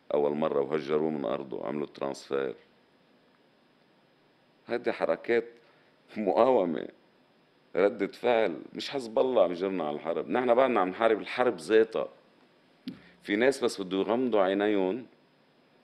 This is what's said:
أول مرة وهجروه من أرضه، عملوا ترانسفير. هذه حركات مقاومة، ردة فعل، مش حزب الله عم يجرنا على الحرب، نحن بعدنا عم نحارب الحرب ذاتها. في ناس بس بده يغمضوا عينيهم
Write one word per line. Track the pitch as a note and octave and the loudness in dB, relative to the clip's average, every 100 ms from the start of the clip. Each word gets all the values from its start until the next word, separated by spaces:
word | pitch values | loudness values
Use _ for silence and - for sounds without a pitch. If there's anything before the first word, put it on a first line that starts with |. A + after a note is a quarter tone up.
| - | -4
أول | D2 D2 | 0 0
مرة | D2 D#2 C#2+ | 0 -2 -2
وهجروه | C2+ D#2 C#2 D#2 D#2+ | -2 -4 -2 0 0
من | D2 A#1 | -2 -4
أرضه، | C2+ C2+ G1+ G1+ | -6 -8 -8 -6
عملوا | D2 C#2+ | -6 -6
ترانسفير. | - C#2 C2+ - C#2 C2+ G#1+ _ _ _ _ _ _ _ _ _ _ _ _ _ _ _ _ _ _ _ _ - | -6 -8 -8 -6 -4 -4 -8 _ _ _ _ _ _ _ _ _ _ _ _ _ _ _ _ _ _ _ _ -8
هذه | A#2+ A#2+ | -4 -4
حركات | G2+ E2 E2+ - A#2 A2+ - _ _ _ _ - G#2+ | -2 -2 -2 0 0 -2 -10 _ _ _ _ -12 -4
مقاومة، | G2 D#2+ B2+ B2 F2+ B1+ G1+ - _ _ _ _ _ _ _ - | 0 4 6 4 2 -2 -8 -14 _ _ _ _ _ _ _ 2
ردة | G2+ A2 G2 | 2 2 -6
فعل، | - A#2+ A2+ G2+ C#2+ - | -2 2 4 2 -2 -10
مش | - - | -10 -6
حزب | C#3 A#2 A2+ | -6 -2 0
الله | C3 A#2 | 2 4
عم | F2 | 2
يجرنا | E2+ G2 F2+ D2+ | 2 -2 -2 -4
على | D2 | -4
الحرب، | D2+ E2 - | -4 -4 -2
نحن | A#2 B2+ | 0 2
بعدنا | A#2+ C3 G#2+ | 4 4 2
عم | F#2 | 0
نحارب | F#2 A2+ G#2 | 2 2 0
الحرب | - - B2 F#2 | -2 -2 0 -2
ذاتها. | E2+ A2 A2 D#2+ - - _ _ _ _ _ _ - - - _ | 4 4 4 0 -6 -10 _ _ _ _ _ _ -18 -18 -20 _
في | - G#2 | -2 2
ناس | B2+ C3+ | 2 2
بس | - - | -2 -2
بده | F#2 F#2+ | -4 -2
يغمضوا | F#2 A#2+ B2+ G#2+ | 0 0 2 2
عينيهم | F#2+ G2 G#2 G2+ F#2 F2+ - _ _ _ _ _ _ _ | 2 2 2 2 0 -4 -10 _ _ _ _ _ _ _